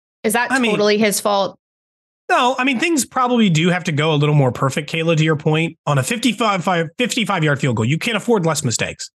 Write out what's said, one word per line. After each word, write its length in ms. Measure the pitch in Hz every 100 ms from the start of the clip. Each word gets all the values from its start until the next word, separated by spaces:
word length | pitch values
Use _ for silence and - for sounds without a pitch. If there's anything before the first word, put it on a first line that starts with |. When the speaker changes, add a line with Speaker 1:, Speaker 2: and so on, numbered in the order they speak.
| _ _
Speaker 1:
Is 120 | 226
that 180 | 226 240
Speaker 2:
I 80 | 262
mean, 100 | 233
Speaker 1:
totally 260 | 190 208 208
his 240 | 214 196
fault? 380 | 214 202 190 - _ _ _ _ _ _ -
Speaker 2:
No, 240 | 339 247 262
I 80 |
mean, 140 | 262 233
things 260 | 339 320
probably 460 | - - 247 247 214
do 180 | 156 175
have 140 | 180
to 80 | 170
go 220 | 143 156
a 20 | 151
little 180 | 147
more 180 | 147 131
perfect, 380 | - 135 170 147
Kayla, 260 | 165 165 160
to 80 |
your 120 | 156 156
point. 400 | 160 156 165 - -
On 120 | 143
a 60 |
fifty-five, 600 | 131 233 254 - 220 196 180 170 156 -
fifty-five 440 | 247 - 208 190
yard 160 | 151 139
field 160 | 143 107
goal, 80 |
you 140 | 113 160
can't 180 | - 214
afford 300 | 214 226 160
less 160 | 147
mistakes. 460 | 127 107 95 - -